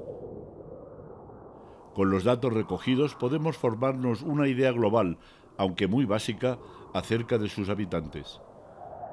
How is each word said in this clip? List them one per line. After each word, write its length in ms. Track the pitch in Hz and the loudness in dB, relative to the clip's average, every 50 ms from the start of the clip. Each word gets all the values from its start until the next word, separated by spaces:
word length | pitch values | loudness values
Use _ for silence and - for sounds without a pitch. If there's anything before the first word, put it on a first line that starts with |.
| - - - - - - - - - - - - - - - - - - - - - - - - - - - - - - - - - - - - - - - | -12 -12 -12 -12 -12 -12 -12 -14 -16 -16 -16 -18 -16 -16 -16 -16 -16 -18 -18 -16 -16 -16 -18 -18 -18 -20 -20 -20 -20 -20 -20 -20 -20 -20 -20 -20 -20 -6 0
Con 160 | 101 98 95 | 2 4 4
los 140 | 98 95 90 | 4 4 4
datos 280 | 120 123 120 127 127 | 4 4 4 2 2
recogidos 600 | 110 110 101 - 92 87 - 127 131 127 151 139 - | 2 0 0 0 -2 -2 2 2 4 4 2 2 0
podemos 440 | - 123 123 143 160 151 160 147 | -2 -2 0 0 0 0 -2 -2
formarnos 680 | - - 123 110 110 127 135 135 131 127 123 117 104 143 | 0 0 0 0 0 0 0 0 0 0 0 0 0 -2
una 240 | 160 143 147 143 | 0 0 2 2
idea 240 | 139 127 123 131 131 | 2 4 4 4 4
global, 480 | 120 117 113 101 107 117 101 87 85 - - - - - - - - | 4 4 4 4 6 4 4 2 0 -4 -10 -20 -20 -20 -20 -10 -2
aunque 300 | - 98 92 87 - 104 | 0 0 0 2 2 2
muy 200 | 90 104 139 139 | 2 4 2 2
básica, 520 | 98 101 110 - - 107 95 123 127 123 - - - - - - - - | 2 2 0 0 -2 -2 -2 0 -2 -2 -4 -8 -16 -18 -20 -12 -6 -6
acerca 420 | 95 87 - 110 117 117 - 123 | -4 -2 0 0 0 0 0 0
de 100 | 110 104 | 0 0
sus 220 | 98 - 110 101 92 | -2 -2 -2 -2 -2
habitantes. 720 | 104 98 107 87 90 85 78 73 - 76 69 - - - - - - - - - - - - - - - - - | -2 -2 -2 -2 -2 -4 -4 -4 -8 -10 -12 -12 -16 -18 -20 -20 -20 -20 -20 -20 -18 -18 -16 -16 -14 -14 -14 -14